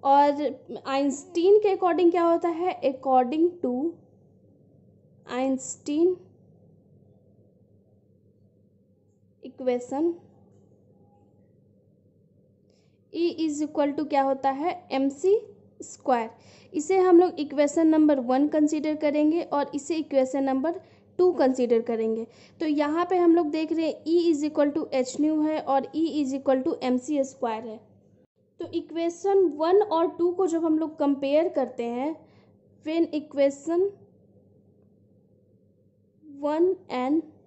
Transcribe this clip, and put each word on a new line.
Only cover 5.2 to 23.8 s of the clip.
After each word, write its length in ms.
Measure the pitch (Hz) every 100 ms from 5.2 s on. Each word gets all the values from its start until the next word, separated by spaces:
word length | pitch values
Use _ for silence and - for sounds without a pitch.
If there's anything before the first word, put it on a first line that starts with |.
| -
आइंस्टीन 920 | 247 262 262 - - - 294 349 359 - _ _ _ - _ _ - _ _ _ _ _ _ _ _ _ _ _ _ _ _ _ _ _ _ _ _ _ _ _ _
इक्वेशन 720 | 262 - 254 247 247 277 330 339 - _ _ _ _ _ _ _ _ 831 831 _ _ _ _ _ _ _ _ _ _ _ _ _ _ _ _ _ _
E 140 | - 339 -
is 200 | 320 294
equal 280 | 302 302 294 294
to 100 | 294
क्या 140 | 285
होता 280 | 269 269 269
है, 220 | 269 330 - -
एम 160 | 262 277
सी 280 | 269 370 427 - - _ _
स्क्वायर। 480 | - - - 247 226 - - - -
इसे 260 | - 294 381
हम 220 | 370 349
लोग 180 | 359 -
इक्वेशन 460 | 294 269 294 311 320
नंबर 320 | 311 302 277
वन 260 | 240 262 294
कंसीडर 460 | 311 302 311 302 302
करेंगे 460 | 311 294 302 339
और 280 | - 285 285
इसे 220 | 277 - 320
इक्वेशन 480 | 294 269 262 277
नंबर 360 | 269 262 294 349 - - _ -
टू 120 | 359
कंसीडर 480 | - 269 262 240 233
करेंगे। 440 | 233 226 220 226 226 - - -
तो 60 | 320
यहाँ 400 | 294 294 320 349
पे 60 | 370
हम 180 | 349
लोग 160 | 330 311
देख 220 | 320 320
रहे 140 | 320